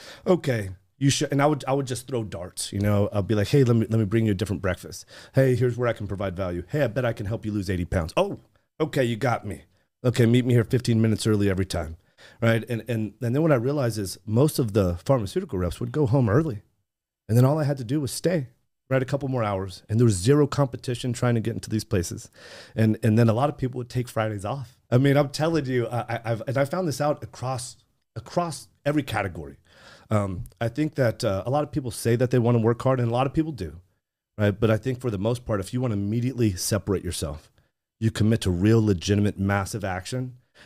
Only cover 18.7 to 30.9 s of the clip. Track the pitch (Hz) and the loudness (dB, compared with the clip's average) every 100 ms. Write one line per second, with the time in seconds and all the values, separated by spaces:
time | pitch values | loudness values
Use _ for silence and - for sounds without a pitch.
18.7 | _ - 131 135 143 135 127 107 95 95 | _ -2 0 0 -2 -2 -2 0 -2 -4
19.7 | - - 110 120 92 101 147 143 - 139 | -10 -2 4 4 4 4 4 4 2 -2
20.7 | - - 120 127 117 123 117 110 113 - | -2 -8 -6 -4 -2 0 2 0 -6 -4
21.7 | 110 - 98 85 104 - - - - - | -4 0 -2 -2 -8 -14 -20 -20 -20 -8
22.7 | - 110 110 110 110 113 110 147 147 127 | 0 2 4 4 4 4 4 0 -2 -6
23.7 | 123 123 127 123 113 110 104 101 139 123 | -6 -6 -6 -4 -4 -4 -4 -6 -8 -10
24.7 | _ - 123 139 139 139 - 160 165 131 | _ 0 4 6 4 2 0 0 0 0
25.7 | 127 113 117 - 117 113 110 139 135 139 | -2 -2 -4 -4 -6 -4 -4 -2 -2 -2
26.7 | 175 175 127 147 143 - - 123 123 - | -2 -4 -2 -2 -2 -8 -10 -8 -8 -10
27.7 | - _ _ _ 113 - 175 170 - - | -18 _ _ _ -18 -6 -4 -4 -8 -16
28.7 | _ 143 147 143 110 98 85 71 - _ | _ -2 -2 -2 -4 -4 -6 -14 -18 _
29.7 | _ - - - 107 98 92 117 - 117 | _ -20 -16 -2 0 0 -6 -10 -6 -6
30.7 | 147 151 | -2 -4